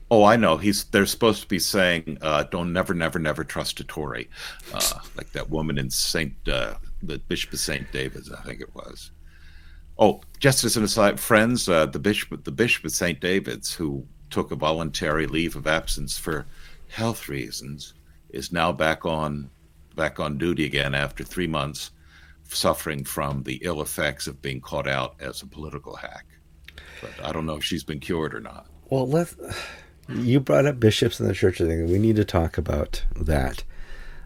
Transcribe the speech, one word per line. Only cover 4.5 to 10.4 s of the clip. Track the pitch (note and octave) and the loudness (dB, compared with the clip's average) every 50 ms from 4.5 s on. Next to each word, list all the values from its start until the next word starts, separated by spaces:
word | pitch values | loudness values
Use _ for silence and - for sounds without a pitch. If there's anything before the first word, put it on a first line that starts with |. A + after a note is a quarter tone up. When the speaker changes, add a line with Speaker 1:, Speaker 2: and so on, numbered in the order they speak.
| - - - - - | -14 -14 -14 -10 -4
Speaker 1:
uh, | - - - - - - - - | -2 -2 -2 -2 -4 -10 -12 -12
like | - - - - | -12 -12 -8 -8
that | D2 C2+ C#2 | -8 -6 -4
woman | D2+ D#2 D#2 D#2 C#2+ C#2 | -4 -2 -2 -2 -2 -2
in | C2+ C2 | -2 -2
Saint, | - - - - - E2+ D#2 C#2 - - - - | -2 -2 -2 0 0 0 -2 -2 -6 -4 -2 -2
uh, | C#2 B1+ A#1+ G#1+ - - - - - - - | 0 0 -2 -2 -4 -8 -8 -6 -6 -6 -6
the | D#2+ D2 - | -6 -6 -6
Bishop | - - F2 - - - - | -4 -4 -4 -4 -4 -6 -4
of | C#2+ | -4
Saint | - - D2+ C#2 C#2 - | -4 -2 -4 -4 -6 -6
David's, | - C#2 C2 C2+ C2 C2 B1+ - | -6 -6 -4 -4 -6 -10 -14 -14
I | B1 - | -16 -14
think | - C#2 B1 - | -12 -12 -12 -12
it | B1+ - - | -14 -14 -14
was. | - B1 B1+ - - - - - - - - - - - - - - - - - - - - - - | -16 -16 -14 -16 -16 -18 -18 -20 -20 -20 -20 -20 -20 -20 -18 -18 -18 -18 -18 -20 -20 -18 -16 2 6
Oh, | A2+ G2+ - - - - - | 6 6 6 4 -4 -14 -8
just | - | 4